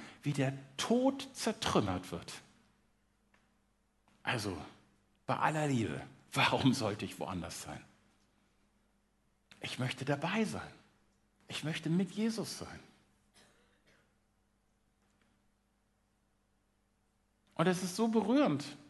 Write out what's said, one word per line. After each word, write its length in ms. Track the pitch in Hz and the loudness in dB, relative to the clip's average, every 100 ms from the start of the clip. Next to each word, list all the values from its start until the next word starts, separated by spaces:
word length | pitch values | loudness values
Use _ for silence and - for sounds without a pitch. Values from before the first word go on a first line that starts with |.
| - - | -10 -6
wie 120 | 147 | -2
der 180 | 139 135 135 - - | 0 0 -2 -8 -6
Tod 500 | - 240 262 277 - | 2 4 4 2 -4
zertrümmert 800 | - - - - 180 104 90 - | -4 -4 -2 2 2 2 -2 -4
wird. 200 | 82 - - - - _ _ _ _ _ _ _ _ _ _ _ _ _ _ _ _ | -10 -10 -14 -18 -20 _ _ _ _ _ _ _ _ _ _ _ _ _ _ _ _
Also, 320 | - 123 101 82 - - _ _ _ _ | -2 -2 -2 -4 -8 -16 _ _ _ _
bei 140 | - 156 | -2 0
aller 280 | 156 156 151 | 2 2 2
Liebe, 340 | 123 92 69 - - - | 2 0 -2 -8 -18 -6
warum 400 | 135 120 120 131 | 0 2 4 4
sollte 320 | 110 107 104 - | 4 0 -2 -6
ich 120 | - | -6
woanders 440 | 78 90 82 - | -6 -4 -6 -10
sein? 200 | 76 73 - _ _ _ _ _ _ _ _ _ _ _ _ _ _ _ _ - | -12 -12 -16 _ _ _ _ _ _ _ _ _ _ _ _ _ _ _ _ -14
Ich 180 | - - | -8 -4
möchte 260 | 127 - | -4 -2
dabei 400 | 135 143 165 214 | -2 0 0 0
sein. 260 | 202 - - - - _ _ _ _ _ - | 0 -2 -8 -14 -20 _ _ _ _ _ -12
Ich 160 | - | -6
möchte 260 | 147 165 156 | -4 -4 0
mit 200 | 175 196 | 0 0
Jesus 460 | 202 226 220 156 - | 0 -2 -2 -6 -8
sein. 220 | - - - - _ _ _ - - _ _ _ _ _ _ _ _ _ _ _ _ _ _ _ _ _ _ _ _ _ _ _ _ _ _ _ _ _ _ _ _ _ _ _ _ _ _ _ _ | -12 -14 -18 -20 _ _ _ -20 -20 _ _ _ _ _ _ _ _ _ _ _ _ _ _ _ _ _ _ _ _ _ _ _ _ _ _ _ _ _ _ _ _ _ _ _ _ _ _ _ _
Und 120 | - 170 | 2 4
es 160 | 180 | 4
ist 140 | 185 - | 0 2
so 120 | 226 | 4
berührend 560 | 226 190 269 247 139 - - | 4 4 6 6 2 -2 -12